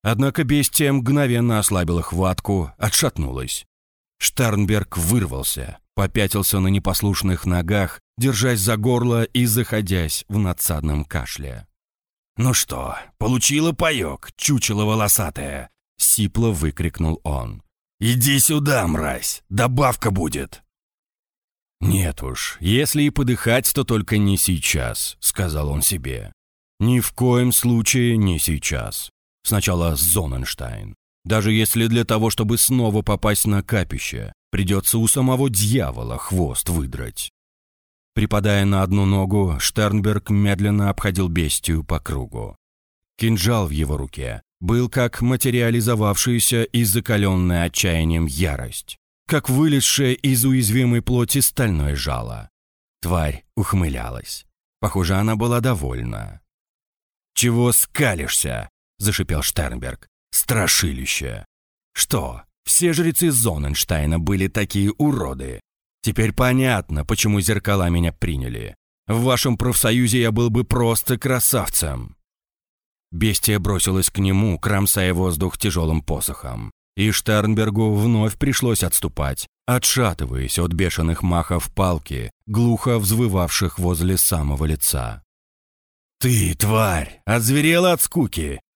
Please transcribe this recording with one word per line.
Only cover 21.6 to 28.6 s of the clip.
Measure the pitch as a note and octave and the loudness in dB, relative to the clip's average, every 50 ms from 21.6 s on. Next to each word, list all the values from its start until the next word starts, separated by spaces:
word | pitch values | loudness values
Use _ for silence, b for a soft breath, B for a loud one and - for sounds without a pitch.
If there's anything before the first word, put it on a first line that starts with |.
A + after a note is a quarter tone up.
| _ _ _ - | _ _ _ -2
«Нет | F2+ G2 F2 F#2+ F#2 D#2+ C#2 - C2 | 0 0 2 2 0 -2 -4 -6 -8
уж, | C2 B1+ - - - - - | -8 -8 -6 -8 -8 -8 -4
если | E2 F2+ A2 B2+ D3+ - - D3+ D3 | -2 0 2 2 2 0 0 0 0
и | D3 | 0
подыхать, | - D3 C3+ A#2+ B2 - - A#2 A#2 B2+ - - - | 0 0 0 0 0 0 0 2 2 2 2 0 0
то | C#3+ B2+ | -2 0
только | - A#2+ G#2+ G2 - A2 | 0 0 0 0 0 2
не | G#2 G2+ G2 G2 | 2 4 2 2
сейчас», | - - - F2+ D2+ - - - D2 A#1+ A#1 A1 - - - - - | 2 2 0 0 0 0 -2 -2 -2 -2 -4 -4 -6 -6 -8 -8 -4
сказал | - - - - G2 E2+ D2+ D2+ D2 D2 | -4 -4 -2 -2 -4 -4 -2 -4 -2 -2
он | C#2+ D2 | -2 0
себе. | - - - C#2+ B1 C2 B1+ A#1 G1+ G1+ - _ _ _ _ _ _ _ _ - | 0 -2 -2 -2 -6 -8 -8 -8 -10 -14 -18 _ _ _ _ _ _ _ _ -2
«Ни | G2+ A#2 B2+ B2 | 0 2 2 2
в | A2 - | 0 -2
коем | - - B2 B2+ B2 A#2+ B2 B2 | -2 0 2 4 4 4 4 2
случае | A#2 - - A#2+ A#2+ A#2 G#2+ - - B2+ A#2+ A#2+ A2+ | 2 2 2 2 2 2 2 2 2 2 2 2 4
не | A2 G#2 F#2+ E2+ D2 | 4 4 2 2 2
сейчас. | - - D#2+ C#2+ | 0 0 -2 -2